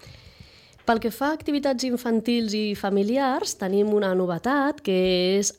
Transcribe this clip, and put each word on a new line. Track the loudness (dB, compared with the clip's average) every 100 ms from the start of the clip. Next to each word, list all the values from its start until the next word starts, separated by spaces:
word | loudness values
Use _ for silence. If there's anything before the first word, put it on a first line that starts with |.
| -20 -20 -20 -20 -20 -20 -20 -8 0
Pel | 0
que | 0
fa | -2 -2
a |
activitats | -2 -2 -2 0 -2
infantils | -2 -2 0 0 0 0 0
i | -2 -2
familiars, | -2 0 0 2 2 0 0 -4 -4
tenim | -2 2 2
una | 2 2
novetat, | 0 0 -2 0 0 0 -2
que | 0 2 2 2 2 2
és | 0